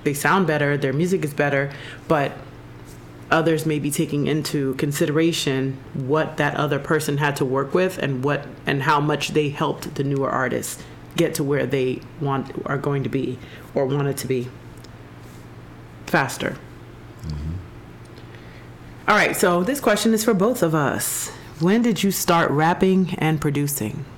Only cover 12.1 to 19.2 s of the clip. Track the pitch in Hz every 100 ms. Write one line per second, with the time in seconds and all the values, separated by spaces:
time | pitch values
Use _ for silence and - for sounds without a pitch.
12.1 | - 143 135 - - - 139 143 139 127
13.1 | 139 127 127 - - - - 135 143 143
14.1 | 135 123 127 123 - - - - - -
15.1 | - - - - - - - - - -
16.1 | 175 131 - - - - - - - -
17.1 | - 80 76 76 87 - - - - -
18.1 | - - - - - - - - - -
19.1 | 208